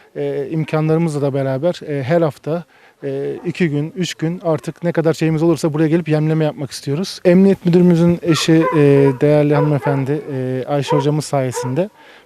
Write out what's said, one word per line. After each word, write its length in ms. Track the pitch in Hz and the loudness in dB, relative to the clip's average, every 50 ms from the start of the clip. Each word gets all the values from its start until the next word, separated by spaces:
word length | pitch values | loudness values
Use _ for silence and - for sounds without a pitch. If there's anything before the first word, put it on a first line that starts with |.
| _ _ - | _ _ -10
e, 320 | 147 143 143 139 143 139 - | -8 -6 -6 -4 -6 -6 -4
imkanlarımızla 720 | 160 160 151 - - 156 156 156 160 165 170 165 147 147 | -4 -6 -4 -2 -2 -2 0 0 0 0 0 -2 -2 -2
da 120 | 135 143 135 | -2 -2 -2
beraber, 460 | 139 135 135 131 131 147 180 170 - - - | -2 -2 -2 -2 -2 -2 -4 -4 -4 -8 -8
e, 140 | 147 139 | -6 -6
her 200 | 131 117 170 175 | -2 0 0 2
hafta, 420 | 165 151 - - - 147 156 175 160 _ _ _ _ _ _ - - | 0 0 -4 -6 -8 -6 -6 -6 -8 _ _ _ _ _ _ -12 -8
e, 320 | 139 135 135 139 143 139 - - | -8 -6 -6 -6 -6 -8 -8 -8
iki 240 | 175 - - 185 156 | -8 -4 -2 -2 -2
gün, 220 | 143 143 147 165 - | -2 -2 -4 -6 -6
üç 180 | 190 180 - - | -6 -6 -6 -6
gün 260 | - 156 160 175 185 180 | -6 -6 -6 -6 -4 -2
artık 380 | 170 156 147 - 175 - - | -2 -2 -2 -4 -8 -12 -6
ne 100 | 170 175 | -6 -4
kadar 220 | 160 170 151 165 147 | -2 0 0 0 0
şeyimiz 280 | - 165 160 160 151 | 0 0 0 0 2
olursa 300 | 160 170 165 139 - 160 | 2 2 0 0 0 -2
buraya 160 | 139 151 160 151 | 0 0 0 2
gelip 200 | 156 175 165 151 | 2 0 0 0
yemleme 360 | 156 151 151 156 160 160 156 | 0 0 0 0 0 0 0
yapmak 260 | 151 - - 147 123 | -2 -2 -6 -10 -10
istiyoruz. 500 | - - - 143 139 156 196 - - - - | -10 -10 -6 -6 -4 -4 -4 -6 -6 0 2
Emniyet 420 | 185 175 185 190 196 190 - - | 4 6 6 6 6 4 2 0
Müdürümüzün 520 | 180 170 185 175 180 175 165 170 170 175 170 | 2 4 6 6 6 6 4 4 2 2 2
eşi, 300 | - 175 156 - - - | 0 0 0 0 2 2
e, 260 | 160 160 165 170 170 151 143 143 139 139 139 139 131 123 | 4 4 4 2 2 4 4 6 6 6 4 4 2 2
değerli 340 | 151 147 151 151 147 147 147 | 2 2 4 4 2 2 2
hanımefendi, 680 | 143 147 151 147 135 - 147 139 139 135 127 147 156 - - | 2 2 0 0 0 -2 -2 -2 -2 -2 -4 -4 -6 -6 -8
e, 320 | 139 131 127 127 131 131 123 - | -8 -6 -6 -4 -4 -6 -4 -2
Ayşe 280 | 147 143 135 - 165 | -2 -2 -2 0 0
hocamız 280 | 147 139 147 147 151 - | 0 0 0 0 -2 -4
sayesinde 640 | - - 139 131 127 123 - - 127 127 151 185 214 _ _ - - - - _ | -2 -2 -2 -2 -2 -4 -6 -6 -4 -4 -4 -4 -6 _ _ -20 -20 -20 -20 _